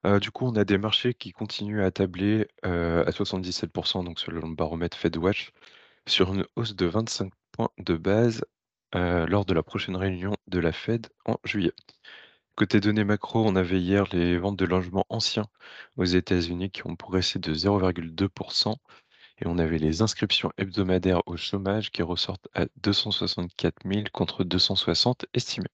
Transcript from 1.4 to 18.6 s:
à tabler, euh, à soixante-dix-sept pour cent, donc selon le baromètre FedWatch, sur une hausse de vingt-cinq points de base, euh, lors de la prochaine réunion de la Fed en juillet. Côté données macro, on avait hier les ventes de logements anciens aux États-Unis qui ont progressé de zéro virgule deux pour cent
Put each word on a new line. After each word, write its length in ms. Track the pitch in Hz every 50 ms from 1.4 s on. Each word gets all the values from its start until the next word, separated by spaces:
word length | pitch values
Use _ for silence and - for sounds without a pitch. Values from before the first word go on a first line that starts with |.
| 110 107 - - 104 104 107 107 98
à 60 | 95
tabler, 580 | - - 98 92 87 90 98 101 107 110 110 - _ _ -
euh, 400 | - 87 85 85 85 82 85 -
à 60 | -
soixante-dix-sept 600 | 90 - 104 - - 92 92 90 87 - - 82
pour 160 | _ - 82
cent, 160 | - - 95 90
donc 160 | 87 82 -
selon 280 | - - 82 82 80
le 80 | 80 82
baromètre 400 | 76 80 78 80 82 87 85 -
FedWatch, 540 | - - 85 80 82 80 95 104 - - - _ _ - - - - - _ _ _ _
sur 260 | - - - 92 90
une 140 | 95 98 92 - _
hausse 200 | - 117 110 101
de 100 | 92 92
vingt-cinq 460 | 87 82 107 117 110 - - 98 92 _ _ _ _
points 200 | - - 113 - _ -
de 160 | 95 - 87
base, 480 | 82 82 92 101 107 117 120 110 113 - _ _ _ _ _ _ _ _ _ -
euh, 320 | 92 90 87 87 87 82
lors 200 | - 95 104 98
de 100 | 90 90
la 80 | 82 78
prochaine 320 | - - 98 - - 92
réunion 400 | 92 95 98 92 87 90 98 104 - _
de 140 | - 92 90
la 120 | 82 82
Fed 360 | 80 - - - 117 117 113 - _ _ _
en 120 | - 110 - -
juillet. 300 | - - 104 92 - - - _ - _ _ _ - - - - - _ _ _ _ _
Côté 240 | - 107 101 - 107
données 240 | 98 107 104 107 104
macro, 400 | 98 104 104 - - - 113 110
on 80 | 110 92
avait 260 | 95 92 85 92 95
hier 240 | 90 90 98 101 98 95
les 260 | - 87 87 87 87
ventes 200 | 87 85 101 101
de 80 | 92 95
logements 420 | 87 90 92 90 90 90 95 92 _
anciens 380 | 110 113 - - - 113 107 - _ _ - - - - - - _
aux 80 | - 92
États-Unis 640 | 90 87 90 90 - 95 90 85 85 87 87 92 98
qui 160 | - - -
ont 100 | - 85
progressé 440 | - - - 92 92 90 - - 95
de 140 | 90 90 78
zéro 240 | 78 85 98 101 101
virgule 340 | 92 92 87 87 82 82 82
deux 160 | 82 98 98
pour 220 | _ - 92 -
cent 260 | - -